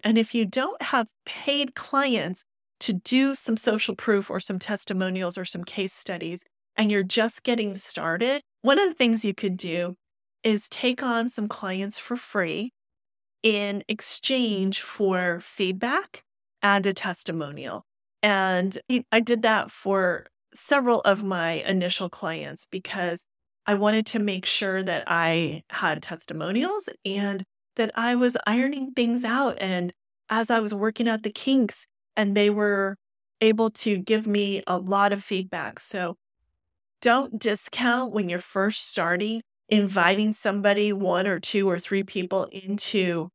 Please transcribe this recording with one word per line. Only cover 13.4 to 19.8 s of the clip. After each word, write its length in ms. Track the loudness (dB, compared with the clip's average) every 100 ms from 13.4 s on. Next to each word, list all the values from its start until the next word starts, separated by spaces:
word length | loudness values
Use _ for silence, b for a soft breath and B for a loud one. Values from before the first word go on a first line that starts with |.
in 400 | 2 2 0 -4 -4
exchange 920 | -6 -4 -2 0 0 2 2 0 -2
for 600 | -6 0 2 2 0 -2
feedback 840 | -8 -2 -2 0 0 -2 -4 -18 _ _ _ -2
and 240 | 4 4 2
a 80 |
testimonial. 920 | -2 -6 -6 -8 -6 -8 -10 -10 -10 _ _ _ -2
And 560 | 2 4 2 2 0 -4 0 -2 4
I 80 | 2
did 220 | 4 2
that 280 | 4 2 0
for 560 | -6